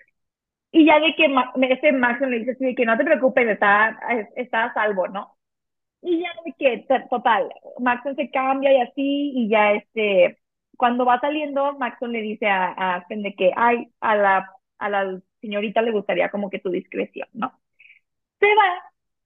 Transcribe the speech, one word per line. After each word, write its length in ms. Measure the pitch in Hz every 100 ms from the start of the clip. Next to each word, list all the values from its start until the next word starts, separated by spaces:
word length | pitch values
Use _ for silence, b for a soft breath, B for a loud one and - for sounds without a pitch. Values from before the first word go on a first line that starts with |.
| b _ _ _ _ _ _
Y 140 | 330 311
ya 120 | 302
de 140 | 320 311
que 120 | 302
Ma-, 240 | 269 - 254
este 300 | 262 254 302
Maxon 380 | 262 240 240 262
le 100 | 233
dice 120 | 240
así 120 | 247 262
de 80 |
que, 100 | 247 226
"No 100 | 226
te 60 |
preocupes, 440 | 302 294 262 254 226
está, 500 | 196 208 208 220 - -
es-, 180 | 240 202 -
está 280 | 247 226 240
a 80 |
salvo", 340 | 240 214 190 175
¿no? 280 | 190 - _ _ _ _ _ _ _
Y 200 | 359 339
ya 80 | 359 -
de 100 | 330 -
que, 280 | 277 208 -
t-, 180 | 247 -
total, 400 | 247 240 208 165 - - -
Maxon 360 | 247 240 285 277
se 140 | 233
cambia 420 | 262 262 269 277
y 60 | 269
así, 500 | 240 - 277 285 285 254
y 120 | 208
ya 220 | 214 208
este, 640 | 208 _ 220 208 190 175 - _ _ _ -
cuando 280 | 247 247 247
va 140 | 247
saliendo, 540 | 294 302 294 277 277 277
Maxon 340 | 240 - 240
le 100 | 233
dice 240 | 214 220 214
a, 200 | 190 180
a 240 | - 185 180
Aspen 260 | - 214
de 120 | 202 -
que, 160 | 185 -
"Ay, 320 | 240 240 - -
a 160 | 233 208
la, 360 | 196 190 - - _ -
a 100 | 208
la 300 | 202 190 185 _ _
señorita 400 | 214 202 214 220
le 100 | 233
gustaría 380 | 208 196 175 175
como 200 | 208 196
que 100 | 196
tu 100 | 190
discreción", 580 | 180 - - - - -
¿no? 260 | - 127 _ _ b b b _ _ _ -
Se 60 | 403
va, 340 | 427 381 359 - _ _ _